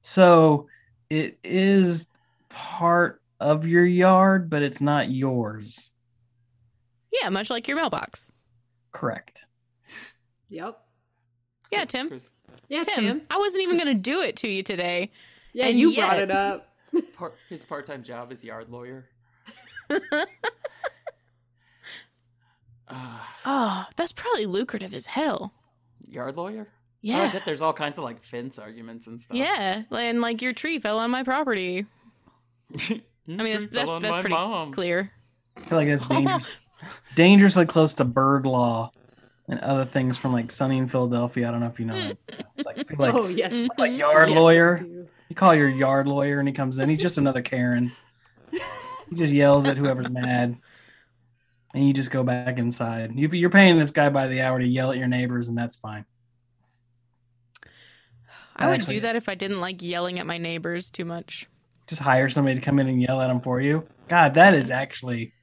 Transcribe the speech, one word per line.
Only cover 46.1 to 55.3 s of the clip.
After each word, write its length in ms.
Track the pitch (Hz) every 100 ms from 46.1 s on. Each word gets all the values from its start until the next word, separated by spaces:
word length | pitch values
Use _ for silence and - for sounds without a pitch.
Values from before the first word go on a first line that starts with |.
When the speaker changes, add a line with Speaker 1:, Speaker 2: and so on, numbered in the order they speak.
| 139 143 143
Speaker 1:
and 80 | 139
he 60 |
comes 240 | 139 131 131
in. 100 | 135
He's 140 | 156
just 160 | 175 151
another 240 | 139 127
Karen. 500 | 123 127 123 120 123 - _ _ _ _ - 349 - - - - -
He 60 |
just 180 | 170 156
yells 320 | 143 143 143 139
at 100 | 135
whoever's 320 | 139 127 123
mad, 480 | 127 127 123 120 120 _ _ _ _ _ _ _ _ _ _ _
and 120 | 135 139
you 60 |
just 160 | 139 131
go 140 | 135
back 340 | 127 123 123 123
inside. 540 | 120 120 117 113 110
You, 120 | 120 156
you're 220 | 175 175
paying 260 | 196 190 165
this 140 | 147
guy 180 | 156 143
by 180 | 139 131
the 140 | 131
hour 160 | 131 127
to 80 |
yell 260 | 123 127 131
at 60 | 127
your 100 | 127
neighbors, 400 | 123 123